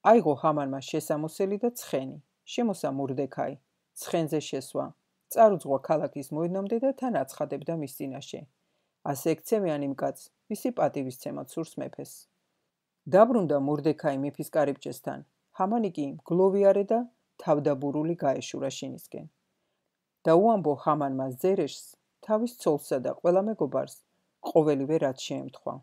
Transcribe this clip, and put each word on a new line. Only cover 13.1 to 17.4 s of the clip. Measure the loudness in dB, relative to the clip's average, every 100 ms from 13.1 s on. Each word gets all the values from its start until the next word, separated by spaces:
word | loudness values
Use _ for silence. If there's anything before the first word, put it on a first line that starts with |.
| 6 8 6 2 0
მორდექაი | 2 0 0 0 -2 -2
მეფის | -4 -6 -2
კარიბჭესთან. | 0 0 -2 -10 -10 -10 -10 -14 _ _ -4
ჰამანი | 0 0 -2
კი | -2 -6
მგლოვიარე | -6 -2 4 4 6 6 6
და | 4 0 0 _ _ _